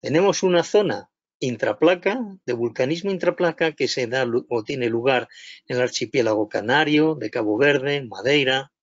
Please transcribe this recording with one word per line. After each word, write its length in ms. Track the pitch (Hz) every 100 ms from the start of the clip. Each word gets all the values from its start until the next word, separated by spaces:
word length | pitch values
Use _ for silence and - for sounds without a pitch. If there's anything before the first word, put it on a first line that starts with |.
Tenemos 420 | 117 147 196 170
una 200 | 190 175
zona 460 | 165 208 196 104 - _ _ _
intraplaca, 800 | 135 117 113 104 160 185 196 233 220 190 -
de 80 |
vulcanismo 560 | 120 120 117 127 170 196
intraplaca, 600 | 190 175 175 175 160 165
que 140 | 151 131
se 180 | - 120
da 180 | 127 123
lu-, 200 | 120 -
o 140 | 120
tiene 240 | 110 139 120
lugar 400 | 117 127 127 117 - - - _
en 100 | 123
el 60 |
archipiélago 640 | 123 - 117 135 113 107 107
canario, 680 | 107 104 139 151 151 156 156
de 160 | 110
Cabo 260 | 123 107 107
Verde, 460 | 139 139 135 143
Madeira. 680 | 127 98 110 147 131 131 139 _